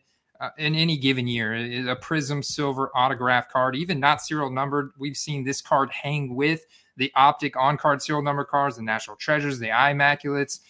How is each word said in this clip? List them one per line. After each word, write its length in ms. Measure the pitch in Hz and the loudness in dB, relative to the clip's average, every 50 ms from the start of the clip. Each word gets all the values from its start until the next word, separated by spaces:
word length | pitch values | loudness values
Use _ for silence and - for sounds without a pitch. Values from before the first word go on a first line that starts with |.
| _ _ _ _ _ _ _ _ | _ _ _ _ _ _ _ _
uh, 120 | 131 127 - 151 | -10 -10 -8 -4
in 160 | 156 151 156 | -2 0 2
any 240 | 160 165 170 156 135 | 2 2 2 2 2
given 280 | 127 135 135 127 123 | 2 2 2 2 0
year. 280 | 120 120 117 113 107 113 | -2 -2 0 -2 -2 -2
A, 380 | 117 117 120 120 127 127 123 | -4 -4 -4 -6 -4 -4 -4
a 40 | 127 | -4
Prism 460 | - - - 160 156 139 135 147 143 | -4 -4 -4 -2 -2 -2 -2 -4 -4
Silver 480 | 131 - - 151 147 139 131 131 135 - - | -4 -4 -4 -2 -2 -2 0 -2 -4 -2 0
autograph 540 | 127 127 135 131 120 127 127 123 123 120 - | 2 2 2 0 0 2 2 2 2 2 0
card, 260 | - 131 127 131 127 | 0 0 0 0 0
even 240 | 139 175 180 170 135 | -2 -4 -4 -2 2
not 220 | 139 143 147 143 | 2 2 2 2
serial 300 | - - 156 151 143 131 | -2 -6 -4 -4 -4 -4
numbered, 400 | 127 131 139 139 143 143 139 135 - 139 | -4 -4 -4 -2 -2 -2 -4 -4 -10 -10
we've 180 | 139 147 139 | -10 -8 -8
seen 260 | - - 156 147 139 | -8 -6 -6 -4 -4
this 200 | 127 135 135 - | -4 -4 -4 -6
card 280 | - - 156 139 135 127 | -2 2 2 2 2 0
hang 440 | - - - 143 147 147 139 127 123 | -2 -8 -6 -4 -2 -2 -4 -4 -2
with 320 | 131 143 156 165 160 - _ _ _ _ _ _ 127 | 0 2 2 2 0 -4 _ _ _ _ _ _ -4
the 120 | 131 135 - | -4 0 4
Optic 400 | 135 135 143 147 - 151 135 - | 6 6 6 6 2 -4 -4 0
on-card 460 | 127 131 139 147 - - 151 143 135 | 2 2 2 2 2 2 2 2 2
serial 200 | - - 156 147 | 0 -2 -2 0
number 220 | 143 147 143 143 135 | 0 0 -2 -2 -2
cards, 320 | - - 143 139 139 131 | 0 2 2 2 2 -2
the 60 | 120 | -4
National 340 | 110 113 110 110 - 107 107 | -4 -4 -2 -4 -4 -8 -14
Treasures, 420 | - - - 151 147 143 143 135 123 | -8 -2 0 0 0 0 -2 -2 -4
the 120 | 117 110 | -2 0
Immaculates, 880 | 110 120 135 143 143 143 143 143 143 - - 143 143 143 143 - - - - | 4 4 4 4 4 4 4 4 2 2 -2 -2 -2 -2 -2 -4 -6 -12 -14